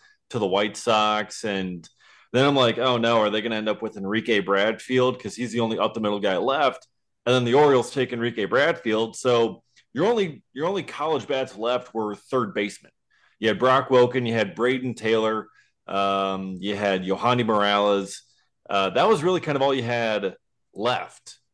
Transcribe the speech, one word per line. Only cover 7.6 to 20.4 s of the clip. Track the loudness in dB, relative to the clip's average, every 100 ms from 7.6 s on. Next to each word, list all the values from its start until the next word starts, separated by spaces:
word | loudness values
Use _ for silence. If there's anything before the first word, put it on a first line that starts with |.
| 6 4 2
take | -4 -4
Enrique | -2 -4 -4
Bradfield. | 0 2 2 0 -2 -2 -2 -2
So | 0 2 2 -4 _ _ _
your | -2 0
only, | 0 -2 -6 _
your | -6 -4
only | -4
college | -8 -6 -2 -2 -2
bats | -4 -4 -4
left | -2 -2 -4
were | -4 -4 -6
third | -4 -2 -2
basemen. | -4 -4 -8 _ _ _ _ _ _
You | 0
had | 2
Brock | 4 4 4
Wilken, | 6 6 2 0
you |
had | 0 -2 0
Braden | 0 0 -4 -4
Taylor, | 0 2 2 -2 -6 _ _ _ -8
um, | -2 0 0 -2 -4 -6 -6
you | -6 -2
had | 0 0
Yohani | -2 -2 0 0
Morales. | 2 2 4 4 4 2 -2 -12 _ _ _ _ -4
Uh, | -2 0
that | 2 2
was | 2
really | 2 0
kind | -2 0
of |
all | 0
you | 0
had | -2 -2 -2 -2 -4 -8